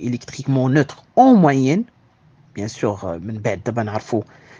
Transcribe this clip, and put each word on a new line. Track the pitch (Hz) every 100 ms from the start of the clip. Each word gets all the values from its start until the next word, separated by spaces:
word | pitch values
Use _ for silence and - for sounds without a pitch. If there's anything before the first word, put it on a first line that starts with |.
électriquement | 123 120 - - 139 135 131
neutre | 147 131 - _ -
en | 262
moyenne. | 226 156 135 131 175 240 _ _ _ _ _ _ -
Bien | 107
sûr, | - 113 98
euh, | 95 85
من | 95 110
بعد | 110 92
دابا | 117 117
نعرفوا | 107 107 - 113 - _ _